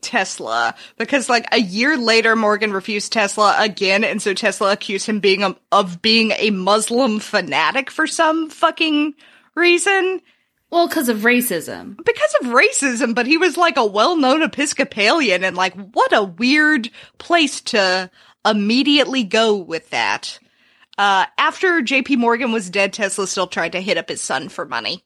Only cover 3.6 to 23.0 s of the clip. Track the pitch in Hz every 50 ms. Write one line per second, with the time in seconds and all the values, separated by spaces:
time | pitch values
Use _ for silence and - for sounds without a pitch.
3.6 | 214 220 185 - 196 190 190 202 220 - 165 214 - 214 190 180 - 214 196 -
4.6 | 220 196 202 202 - - 208 196 - - 240 208 170 202 190 190 202 190 175 _
5.6 | _ _ - 196 208 185 175 170 _ 220 220 226 220 220 196 - - 220 220 190
6.6 | 185 185 208 220 214 - 233 240 269 254 214 214 214 - - 208 175 147 143 135
7.6 | 160 151 - 262 269 - - - 311 302 - - 330 320 320 330 320 311 - -
8.6 | - 330 320 - 330 320 302 294 294 311 294 _ _ - _ _ _ _ _ -
9.6 | 339 349 349 349 339 403 392 381 370 370 381 349 _ _ _ _ _ _ _ _
10.6 | _ _ - 339 339 339 - 311 294 240 233 214 202 233 247 247 240 - 190 165
11.6 | - - 110 87 90 - 202 208 330 - 466 - 587 605 605 587 359 247 233 254
12.6 | 330 427 539 - 277 277 247 226 277 240 226 220 240 240 311 330 349 359 269 330
13.6 | 349 339 - 285 240 214 190 208 220 277 359 330 277 254 269 311 320 254 - -
14.6 | 285 302 - - - - - - 202 214 262 339 294 226 185 180 180 190 175 180
15.6 | 185 185 180 180 202 185 - - 480 523 508 247 208 190 170 165 233 247 277 302
16.6 | 302 302 311 302 220 233 _ - - - _ _ - - 339 349 320 269 - -
17.6 | - - - 214 196 185 180 185 185 180 _ _ - _ _ _ _ 208 220 214
18.6 | 202 208 226 247 277 294 285 294 262 - 262 269 240 185 175 220 226 226 208 202
19.6 | 180 - 165 160 - _ - 123 117 101 101 - - - - - _ _ _ _
20.6 | _ _ _ _ _ _ - - 202 202 196 190 180 - _ - 269 302 330 -
21.6 | - 381 349 330 254 214 269 262 254 - 285 247 240 233 233 233 254 254 226 226
22.6 | 208 180 175 202 196 196 190 -